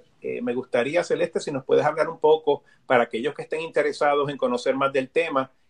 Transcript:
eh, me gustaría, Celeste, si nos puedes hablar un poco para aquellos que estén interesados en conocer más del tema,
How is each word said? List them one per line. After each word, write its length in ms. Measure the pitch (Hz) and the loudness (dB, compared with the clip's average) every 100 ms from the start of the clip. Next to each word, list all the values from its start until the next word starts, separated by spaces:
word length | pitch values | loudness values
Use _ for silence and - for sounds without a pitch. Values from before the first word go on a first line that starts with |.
| - _ | -10 _
eh, 180 | - - | -8 -6
me 120 | 123 | -4
gustaría, 500 | 123 - 123 123 165 | -6 -2 -2 0 0
Celeste, 360 | - 151 170 202 | 0 0 -2 -2
si 120 | - | -6
nos 140 | 139 - | -6 2
puedes 180 | 135 | 2
hablar 240 | 143 156 156 | 2 0 -2
un 100 | - | 2
poco 440 | 151 156 151 139 - _ - | 4 4 2 -2 -4 _ 0
para 180 | 127 | 2
aquellos 300 | 117 110 139 | 2 -2 -6
que 80 | 143 | -6
estén 200 | 120 156 | -6 -6
interesados 680 | 165 160 147 139 147 143 143 | -2 0 0 0 0 2 0
en 80 | 139 | -2
conocer 380 | 127 123 139 131 | -2 0 -2 0
más 180 | 139 | 0
del 160 | 139 131 | 0 -2
tema, 420 | 160 165 139 135 _ _ | -2 0 -2 -4 _ _